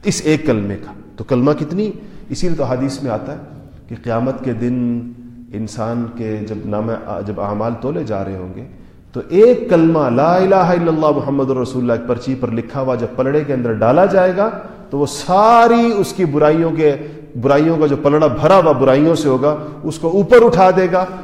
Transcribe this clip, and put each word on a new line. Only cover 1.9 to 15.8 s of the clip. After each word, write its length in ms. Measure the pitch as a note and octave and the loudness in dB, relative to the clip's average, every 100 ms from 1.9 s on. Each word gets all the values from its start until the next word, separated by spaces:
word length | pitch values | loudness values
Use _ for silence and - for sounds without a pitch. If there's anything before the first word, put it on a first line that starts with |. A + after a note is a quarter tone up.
| - - - - | -6 -16 -20 -12
اسی 180 | C3 F3+ | -4 -2
لیے 100 | D3+ | 0
تو 60 | |
حدیث 400 | C3 B2+ C3+ - | -2 -2 -4 -6
میں 80 | C3+ | -6
آتا 220 | G#2 - | -6 -8
ہے 40 | D#3 - - - - - | -14 -16 -20 -20 -20 -16
کہ 80 | A#2 | -12
قیامت 400 | A#2+ A2+ B2 C3 | -4 -2 -2 -4
کے 100 | C3 | -6
دن 480 | A2 A#2+ B2 A#2+ A#2+ A#2+ - - - - | -4 -2 -2 -2 -4 -8 -16 -20 -20 -14
انسان 520 | G#2 A2 A#2 A2 A#2+ A#2 A#2 | -10 -10 -8 -6 -4 -6 -8
کے 220 | A2 G#2+ G#2 | -8 -8 -8
جب 80 | G#2 G#2+ | -10 -6
نام، 260 | G#2 A2+ A2+ - G2 G2+ | -4 -4 -6 -8 -8 -8
جب 160 | F#2+ | -6
اعمال 300 | G2+ G#2 A2+ A2+ | -6 -4 -4 -4
تولے 220 | B2 E3+ | -6 -6
جا 220 | C3+ G2+ F#2+ | -6 -6 -6
رہے 120 | F#2+ | -8
ہوں 160 | F#2 F#2 | -12 -14
گے 120 | C3 - - - - | -16 -20 -20 -20 -14
تو 100 | B2 - | -12 -2
ایک 400 | F3 A#3 B3 - | 4 6 4 2
کلمہ 400 | F3 E3 E3 C3+ | 2 4 2 0
لا 260 | A#2+ D#3 F3+ | 2 2 2
الہ 200 | F#3+ F#3+ | 2 2
الا 360 | F3 F3 E3+ | 2 2 0
اللہ 160 | D#3 D#3 B2 | 0 0 0
محمد 340 | C3 C#3 C3 | -2 -2 -2
رسول 320 | C3 A#2+ B2+ | -2 -2 -4
اللہ 120 | A#2+ | -2
ایک 140 | A2+ A#2+ | -2 -2
پرچی 280 | A#2 - B2+ | -4 -4 -4
پر 120 | A#2+ | -4
لکھا 300 | A2+ A2+ C#3 | -4 -6 -6
ہوا 140 | C3 A#2+ | -4 -4
جب 120 | A2+ - | -4 -2
پلڑے 280 | C3+ D3+ D3 | 0 0 -2
کے 60 | |
اندر 200 | C3 A#2 | -4 -2
ڈالا 320 | G#2+ A2 D3 G3 | 0 2 4 4
جائے 320 | F#3+ F3+ F3+ | 4 2 2
گا 120 | G#3+ - - - - | -2 -4 -14 -18 -8
تو 80 | C#3+ | -4
وہ 80 | C#3+ | -4
ساری 840 | - - F#3 A3 A#3 A#3 A#3+ | -4 0 4 6 6 6 4